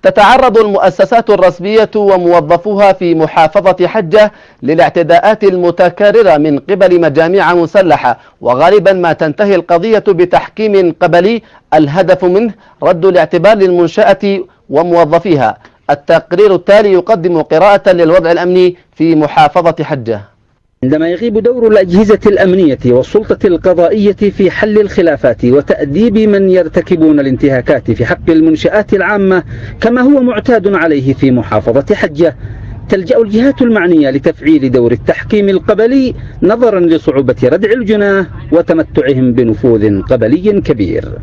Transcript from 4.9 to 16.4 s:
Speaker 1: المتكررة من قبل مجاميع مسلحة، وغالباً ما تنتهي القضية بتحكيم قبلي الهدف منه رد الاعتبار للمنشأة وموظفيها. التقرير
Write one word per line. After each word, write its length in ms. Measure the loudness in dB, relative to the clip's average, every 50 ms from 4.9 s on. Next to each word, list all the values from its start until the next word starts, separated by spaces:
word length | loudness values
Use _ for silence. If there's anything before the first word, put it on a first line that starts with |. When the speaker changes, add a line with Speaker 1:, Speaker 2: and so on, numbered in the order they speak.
| 0 -2 0 2 2 2 2 0 0 2 0
Speaker 1:
المتكررة 920 | 0 0 2 -2 -2 0 0 0 0 0 0 0 2 2 4 4 4 2
من 220 | 2 2 0 -2 -4
قبل 420 | -2 -4 0 0 2 2 2 2
مجاميع 540 | 2 0 0 0 0 2 0 0 2 2 2
مسلحة، 640 | 0 0 0 0 0 2 2 0 0 0 -4 -4 -4 _ _ _ _
وغالباً 520 | -4 -2 0 2 2 4 4 4 2 2
ما 200 | 0 0 0 -2
تنتهي 420 | -2 -2 -4 -6 -2 -2 -2 0 0
القضية 500 | -2 0 0 -2 -2 0 0 -2 0 0 0
بتحكيم 880 | 0 0 0 0 0 -2 -2 -4 _ -6 -4 0 0 2 0 0 0 _
قبلي 420 | -2 0 2 2 2 0 -2 -4 _ _ _ -20 _ _ 0
الهدف 500 | 0 0 0 0 -2 0 0 0 0 0
منه 300 | 0 0 0 -2 -2 -6 _ _ _ _ _
رد 240 | -2 -2 0 2 0
الاعتبار 500 | 2 2 2 0 0 -2 0 2 2 2
للمنشأة 840 | 2 2 0 2 0 0 0 0 0 0 0 0 0 -2 -4 -4 -4 -8 _ _ _ _ -4
وموظفيها. 880 | -2 -2 0 0 2 2 2 2 0 -2 0 0 0 0 0 -2 -4 _ _ -20 _ _ _ -4
التقرير 640 | -4 -4 _ 0 0 0 0 _ 0 2